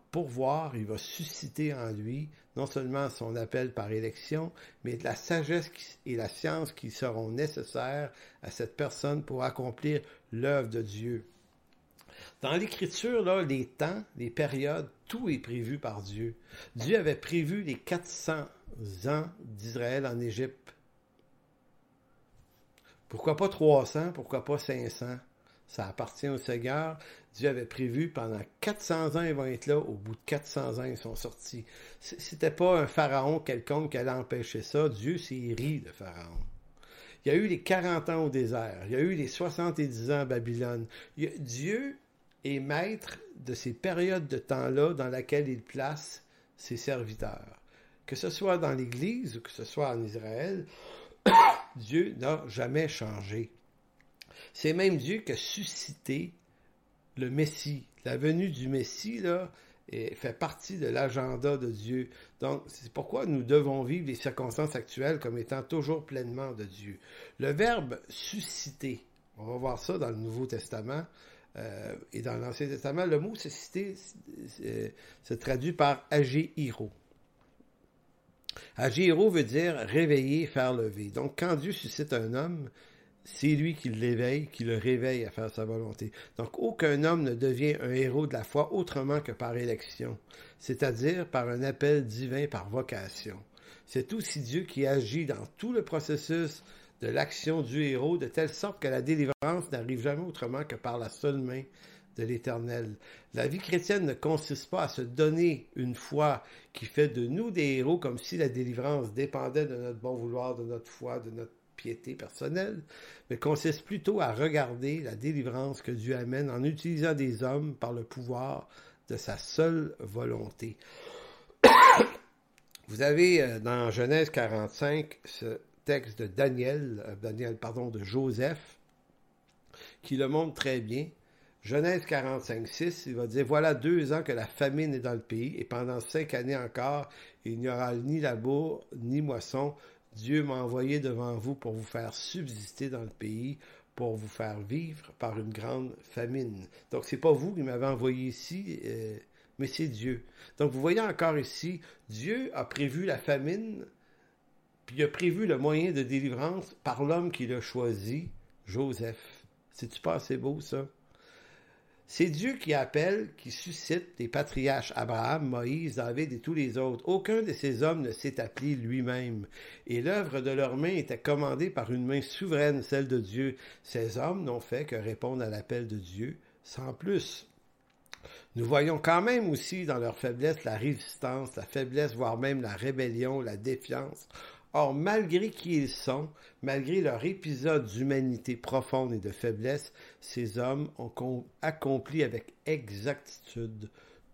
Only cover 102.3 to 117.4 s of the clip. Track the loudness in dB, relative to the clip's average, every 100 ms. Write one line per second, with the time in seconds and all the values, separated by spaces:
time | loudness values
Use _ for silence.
102.3 | -2 -2 -4 -2 -4 -6 -10 -16 -20 -8
103.3 | -2 0 -2 0 0 2 2 2 0 2
104.3 | 2 0 -6 -2 0 0 -2 -2 4 6
105.3 | 6 4 4 -4 -4 -2 -4 -2 2 4
106.3 | 2 -4 -20 -18 -12 0 4 6 4 0
107.3 | 0 0 2 4 4 4 2 2 -4 -4
108.3 | 0 2 2 -2 0 0 0 0 -2 -2
109.3 | -2 0 0 0 -2 -6 -6 -4 -4 -2
110.3 | -2 -2 -4 -6 -8 -10 -10 -6 -6 -8
111.3 | -10 -12 _ _ -12 -8 -8 -10 -10 -12
112.3 | -6 -4 -2 -2 -6 -12 -18 -20 -14 -8
113.3 | -2 0 2 0 -2 -4 -4 0 2 2
114.3 | 2 2 2 0 -2 -2 -2 -4 -4 -2
115.3 | -2 -2 -2 -4 -4 -6 -4 -2 -2 -2
116.3 | -2 0 0 0 0 -2 2 2 4 2
117.3 | 0